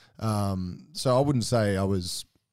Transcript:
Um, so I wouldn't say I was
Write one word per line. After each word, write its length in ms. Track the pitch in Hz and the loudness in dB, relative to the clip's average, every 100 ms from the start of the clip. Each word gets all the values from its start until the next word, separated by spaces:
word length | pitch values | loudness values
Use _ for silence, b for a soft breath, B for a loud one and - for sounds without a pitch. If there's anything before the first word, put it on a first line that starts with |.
| b - | b -6
Um, 720 | 110 104 98 95 90 87 - | -2 0 -2 -2 -6 -10 -14
so 240 | - 131 127 | -4 2 2
I 40 | |
wouldn't 240 | 143 135 | 2 0
say 320 | 101 120 104 95 | 2 2 2 2
I 80 | |
was 400 | 95 98 90 - - _ _ | 2 0 -2 -8 -12 _ _